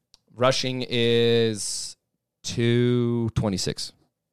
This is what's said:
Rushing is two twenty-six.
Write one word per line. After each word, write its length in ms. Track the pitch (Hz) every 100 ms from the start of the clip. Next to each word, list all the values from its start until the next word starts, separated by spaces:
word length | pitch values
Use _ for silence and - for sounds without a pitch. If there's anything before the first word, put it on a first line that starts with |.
| _ _ _ 107
Rushing 500 | 127 131 127 127 123
is 1080 | 123 117 117 117 117 113 104 - - - - _ _ _ _
two 840 | - - 117 120 123 123 120 120 113
twenty-six. 600 | - 110 92 - - - - _ _ _